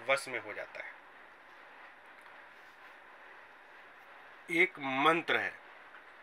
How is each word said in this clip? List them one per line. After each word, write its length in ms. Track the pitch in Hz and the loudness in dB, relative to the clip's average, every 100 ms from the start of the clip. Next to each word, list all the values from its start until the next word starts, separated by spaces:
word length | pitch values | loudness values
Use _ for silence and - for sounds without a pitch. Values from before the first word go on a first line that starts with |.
| - | 2
वश 200 | 135 135 | 2 2
में 120 | 120 | -6
हो 140 | 104 | -6
जाता 260 | 92 - - | -8 -8 -10
है। 160 | - - - - - - - - - - - - - - - - - - - - - - - - - - - - - - - - - - - - - | -10 -12 -18 -20 -20 -20 -20 -20 -20 -18 -18 -18 -20 -20 -18 -18 -18 -20 -20 -20 -18 -18 -20 -20 -18 -18 -20 -20 -20 -20 -20 -20 -20 -18 -18 -14 2
एक 280 | 170 180 151 | 6 6 6
मंत्र 580 | 135 131 156 165 147 117 | 0 6 6 6 4 2
है, 220 | 95 - - - - - - - | 2 -6 -16 -18 -18 -18 -18 -12